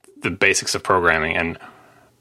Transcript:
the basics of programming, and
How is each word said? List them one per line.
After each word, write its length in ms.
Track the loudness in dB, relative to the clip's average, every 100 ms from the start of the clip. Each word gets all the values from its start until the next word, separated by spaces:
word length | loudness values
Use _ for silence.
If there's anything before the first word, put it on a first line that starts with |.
| _ -8
the 100 | -6
basics 420 | 0 2 2 -2
of 80 | -4
programming, 540 | 0 2 4 2 0 -2
and 240 | -4 -6 -14 -20 -20 _ _ _